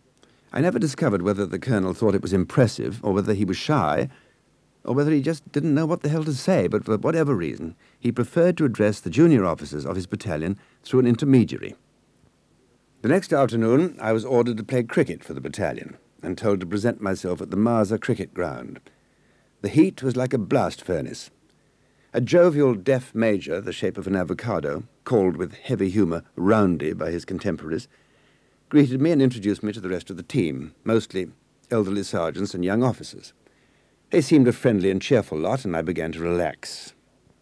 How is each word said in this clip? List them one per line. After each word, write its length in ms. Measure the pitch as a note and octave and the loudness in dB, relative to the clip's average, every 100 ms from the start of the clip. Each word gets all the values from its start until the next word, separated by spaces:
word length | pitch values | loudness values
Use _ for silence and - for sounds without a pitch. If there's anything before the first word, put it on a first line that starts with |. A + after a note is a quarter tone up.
| _ _ _ _ _ | _ _ _ _ _
I 80 | - | 0
never 180 | E3+ A3+ | 0 0
discovered 440 | E3 C3+ D3+ G2+ | -2 0 2 2
whether 240 | F2+ G2 G2 | 2 0 -2
the 120 | F#2+ | -4
colonel 360 | C3 A2 F#2 | -2 0 0
thought 220 | F#2 A2+ F#2+ | 0 2 2
it 60 | |
was 120 | - | 2
impressive, 680 | F#2+ F2 - A#2 - A#1 G#2+ | 0 2 4 4 2 -6 -4
or 120 | G#2 | 0
whether 200 | G2 G2+ | 0 2
he 120 | G2+ G2 | 0 0
was 100 | F#2 | -2
shy, 540 | - D3+ D#2 D2+ C3+ - _ _ _ _ _ _ | 0 0 2 0 -2 -8 _ _ _ _ _ _
or 120 | - B2 | -4 0
whether 160 | D3 | 2
he 100 | D3+ | 2
just 280 | C#3 E3 - | 0 -6 -6
didn't 240 | D3 D#3+ C#3+ | -4 0 0
know 100 | E3 | 0
what 160 | F3 | -2
the 80 | D3 | -2
hell 140 | D#3+ | -2
to 100 | D#3 | -2
say, 340 | C3 - F3 F2+ | -4 0 2 2
but 160 | G#2 | 0
for 140 | - G#2+ | 0 -2
whatever 380 | A#2 D#3+ C#3+ A2 | 0 0 2 0
reason, 400 | D#2+ G#1 E2 - _ _ | -2 -6 -10 -12 _ _
he 120 | A#2+ | -4
preferred 460 | A#2+ A#2+ E3+ F3 E3+ | -2 -2 2 2 4
to 80 | D3 | 0
address 340 | G#2 G#2+ G2+ | 2 0 0
the 120 | F#2 | -4
junior 340 | G#2+ E3 C3 F#2 | 4 6 6 4
officers 400 | D#2 D2 D2 C2+ | -2 -6 -8 -6
of 100 | F#2 | -6
his 120 | F2+ | -6
battalion 500 | - G#2 D#2 E2 G2+ _ _ | -8 -4 -4 -4 -6 _ _
through 160 | - B2+ | 0 4
an 80 | B2 | 4
intermediary. 680 | A#2 C#3+ C3 G#2+ B1+ G1+ - _ _ _ _ _ _ _ _ _ _ _ _ | 4 6 6 6 -2 -12 -16 _ _ _ _ _ _ _ _ _ _ _ _
The 40 | G#2+ | 0
next 240 | F3+ - | 0 2
afternoon, 640 | D3+ C3 A#2 A2+ C3 F3 C#3 | 2 2 2 4 4 2 -2
I 100 | A2 | -2
was 140 | A2+ B2 | -2 2
ordered 320 | B2 A#2+ A2 | 2 2 -2
to 60 | |
play 200 | G2+ B2+ | -2 -2
cricket 400 | A2+ - C3+ D2+ | 0 0 0 -4
for 100 | - | -10
the 60 | C#2 | -10
battalion, 560 | C#2+ F2 E2+ A#1 - - _ _ | -10 -4 -4 -4 -12 -18 _ _
and 140 | - F2+ | -10 -4
told 220 | A2 G2+ | 0 -2
to 60 | F2 | -2
present 340 | G2+ A#2 - | -2 -2 -2
myself 420 | G#2 F#2 F2+ F2 | -4 -4 -4 -6
at 100 | F#2 | -4
the 60 | F#2+ | 0
Marsa 400 | A2+ A#2 G2 A2 | 2 2 0 0
cricket 360 | - A2+ F2+ | -2 -4 -4
ground. 460 | - F2 A#1+ B1 - - _ _ _ _ _ _ _ | -6 -6 -6 -12 -16 -20 _ _ _ _ _ _ _
The 80 | G2+ | -2
heat 340 | B2+ F#3+ - | 4 4 2
was 120 | C3 B2 | -4 -2
like 180 | B2+ | -2
a 60 | C3 | -2
blast 420 | G2 C3 F2+ - | 0 0 0 -4
furnace. 480 | - E2+ B1+ - - _ _ _ _ _ _ _ _ | -6 -4 -4 -12 -16 _ _ _ _ _ _ _ _
A 80 | - | -4
jovial 540 | A#2 F3 F3 D3 C#3 | 2 6 6 6 2
deaf 420 | G#2+ F2+ C3 - A2+ | 2 0 0 -2 -2
major, 460 | A2+ G2+ C#2+ E2+ | 0 0 -2 -6
the 100 | G2 | -6
shape 260 | - G2+ F#2 | -4 -4 -4
of 100 | F#2 | -2
an 80 | G2 | -2
avocado, 680 | F2+ F2+ A#2 F#2 D2 D2 - _ - | -2 -4 -4 -4 -2 -6 -10 _ 0
called 320 | A#2 F#2 D#2 | 2 2 0
with 160 | F2 | -6
heavy 360 | - - A#2 G2 | -10 -6 -2 0
humour 340 | G2+ F2+ E2 - - | 2 0 0 -8 -2
Roundy 560 | F2+ A2 G2 D#2+ D2+ | 2 4 4 2 -2
by 180 | F2 D#2+ | -4 -6
his 120 | E2+ | -6
contemporaries, 640 | - F#2+ G2+ D#2 D#2 D#2+ - _ _ _ _ _ _ _ _ | -8 -6 -4 -6 -6 -8 -8 _ _ _ _ _ _ _ _
greeted 320 | D3 C#3 C3 | 4 4 2
me 100 | D#3 | 2
and 100 | D#3 | 4
introduced 400 | C3+ A#2 G2 F#2+ | 2 2 -4 -4
me 120 | G#2+ | -6
to 80 | G#2 | -8
the 80 | F#2 | -8
rest 200 | F2+ - | -8 -8
of 80 | E2+ | -14
the 60 | |
team, 500 | E2+ C#3 E2+ C2+ D2+ - | -6 -2 -2 -4 -10 -10
mostly 480 | - A2+ - F#2+ F2 - _ _ _ | 0 0 0 -8 -8 -12 _ _ _
elderly 340 | A#2 F#2+ G2+ | -2 0 -2
sergeants 520 | G2 G2+ E2 D2+ G2+ F2+ | -4 -4 -4 -4 -8 -4
and 100 | F2+ | -2
young 160 | A2 | 0
officers. 520 | B2+ G#2 D2+ - - _ _ _ _ _ _ _ _ | 0 -2 -12 -18 -20 _ _ _ _ _ _ _ _
They 100 | F3 | 0
seemed 260 | C3+ D#3 B2 | 4 6 6
a 60 | |
friendly 380 | A2+ B2+ G#2 F#2+ | 4 2 2 2
and 100 | F#2+ | 0
cheerful 380 | - B2 - D#2 | 2 0 0 -4
lot, 240 | E2+ C3 | -2 -2
and 120 | A2 E2 | -4 -4
I 60 | |
began 300 | E2 E2 E2 | -4 -4 -6
to 80 | D#2+ | -4
relax. 760 | E2+ F2 D#2+ - - - - _ _ _ _ _ | -2 0 -2 -6 -14 -16 -18 _ _ _ _ _